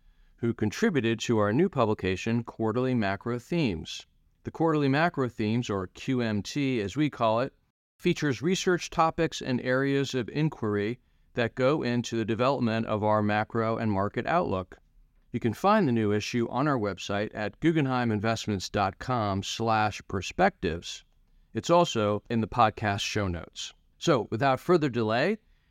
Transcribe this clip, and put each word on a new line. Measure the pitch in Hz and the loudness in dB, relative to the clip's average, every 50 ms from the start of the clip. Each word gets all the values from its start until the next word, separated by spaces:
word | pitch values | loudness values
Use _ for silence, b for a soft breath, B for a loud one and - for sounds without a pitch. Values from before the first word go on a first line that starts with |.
| _ - _ _ - _ _ | _ -20 _ _ -20 _ _
who | _ 120 117 113 | _ -4 -4 -2
contributed | - 110 104 - - 220 233 170 135 107 113 113 101 | 0 -2 -2 0 0 0 2 2 2 2 0 0 0
to | - - 117 | 0 0 2
our | 107 104 104 | 2 4 4
new | 107 139 185 202 | 4 2 2 2
publication, | - 139 117 104 107 - - 92 95 - - 117 117 120 | 2 2 2 2 2 0 0 -2 -2 -2 -2 -2 -2 -2
Quarterly | 113 - - - 113 110 107 127 127 127 127 | -2 -6 -6 -2 -2 0 0 0 0 0 0
Macro | 117 104 98 98 - - 117 120 120 | 0 0 0 -2 -4 -4 -6 -6 -6
Themes. | - - - 170 151 110 87 78 - - - - - - _ _ _ _ _ _ - | -6 -4 -2 0 0 0 0 -4 -6 -10 -12 -14 -14 -18 _ _ _ _ _ _ -12
The | 113 | -8
Quarterly | - - 160 165 156 151 143 135 | -2 0 0 2 2 2 2 2
Macro | 135 147 165 175 - 139 131 117 | 2 2 2 0 0 -2 -4 -4
Themes, | - - 110 107 113 123 117 - | -2 -2 0 0 0 0 0 0
or | 104 98 90 - - | -2 -4 -4 -6 -10
Q | - - 139 131 123 | -8 -4 -2 0 0
M | 120 110 107 101 | 0 0 -2 -2
T | 92 - - 147 139 135 131 113 | -4 -4 -4 -2 -2 -2 0 -2
as | 98 98 - | -2 -2 -2
we | 143 151 139 | -2 -2 -2
call | - - 120 110 110 117 | 0 0 0 2 2 0
it, | 131 - - _ _ _ _ _ _ _ _ | -2 -4 -6 _ _ _ _ _ _ _ _
features | _ - 175 165 - 151 147 123 - | _ -2 0 0 0 0 -2 -2 0
research | 127 180 190 - - 190 180 - - - | 0 0 0 0 2 0 0 0 -2 -2
topics | - 175 160 160 - - 165 156 - - | 0 2 2 2 2 0 -2 -2 -2 -6
and | - 131 127 120 | -4 -4 -2 -2
areas | - 127 127 131 135 139 139 139 139 - - | 0 0 0 0 2 2 0 0 0 -2 -2
of | 127 107 - | -4 -4 -4
inquiry | - 147 156 151 - - 117 107 104 104 101 110 123 - _ _ _ _ _ _ - | -2 -2 -2 -2 -2 -2 -2 -2 0 0 -2 -2 -4 -6 _ _ _ _ _ _ -4
that | 120 117 117 - | -2 -2 -2 0
go | 131 127 135 156 151 127 | 0 2 2 2 2 0
into | 120 120 120 117 - 117 | 0 0 0 -2 -2 -2
the | 117 110 | -2 -2
development | 98 113 104 123 135 143 127 123 110 110 113 117 | 0 0 2 2 2 2 2 0 0 0 0 0
of | - 110 101 107 | -2 -2 0 2
our | 107 107 107 | 2 2 2
macro | 104 104 104 107 107 - - 117 110 113 113 | 2 2 2 0 0 -2 -2 -2 0 0 0
and | 113 117 110 | 0 0 0
market | 101 95 101 104 - 123 - | 0 0 0 0 -2 -4 -2
outlook. | - 165 180 175 - 95 92 92 - - - _ _ _ - - _ _ _ _ _ | 0 0 0 0 0 -2 -4 -4 -6 -12 -20 _ _ _ -20 -20 _ _ _ _ _
You | - 117 | -4 -2
can | - - 104 | -2 -2 0
find | - - 196 214 220 180 | 2 2 2 4 4 4
the | 131 | 4
new | 120 113 110 101 | 2 2 2 2
issue | 104 107 - - - 120 117 - | 2 0 -2 -2 -2 -2 -2 -2
on | 113 123 143 | -2 0 0
our | 156 139 | 0 0
website | 120 104 101 95 - - - 101 101 107 - - | 0 -2 -4 -4 -6 -6 -4 -4 -4 -4 -4 -6
at | 113 107 101 - _ | -6 -6 -6 -6 _
guggenheiminvestments | - 165 165 156 139 131 127 123 120 117 107 104 104 113 113 - - 110 104 92 - - | 0 2 2 2 2 0 0 0 0 0 0 0 0 0 -2 -2 -2 -2 -4 -4 -4 -4
dot | - 104 98 95 - - | -2 0 0 0 -2 -4
com | - - 127 120 107 101 95 98 95 | -6 -4 -2 -2 0 0 -2 -2 -4
slash | - - - 113 113 110 107 107 104 - - - - | -4 -6 -2 0 0 2 2 2 0 -2 -6 -8 -6
perspectives. | - 98 87 - - - 180 202 - _ - 85 80 87 - - - - - _ _ _ _ _ _ _ _ _ - | -6 -6 -6 -4 0 2 2 2 2 _ -4 -4 -4 -4 -6 -10 -14 -14 -16 _ _ _ _ _ _ _ _ _ -8
It's | 113 - - | -4 2 4
also | 170 175 170 - - 113 104 104 104 101 - - | 4 4 4 4 2 0 0 0 0 -2 -2 -2
in | 120 113 | -2 -2
the | 110 - | -2 0
podcast | - 120 113 110 - - 110 104 101 101 | 2 4 4 4 2 0 -2 -2 0 -2
show | - - - 110 101 92 | -2 -2 -2 -2 -2 -2
notes. | 85 82 - - - - - - - _ _ _ _ _ | -2 -6 -8 -12 -14 -14 -14 -14 -14 _ _ _ _ _
So, | - 170 151 117 - - | 0 2 2 2 2 -2
without | 117 107 139 135 131 127 | -2 0 2 2 0 2
further | - - 180 165 147 139 | 2 2 4 4 4 2
delay, | 110 120 110 107 110 123 147 190 220 - _ _ _ _ _ _ | 0 0 0 2 2 2 2 2 0 -2 _ _ _ _ _ _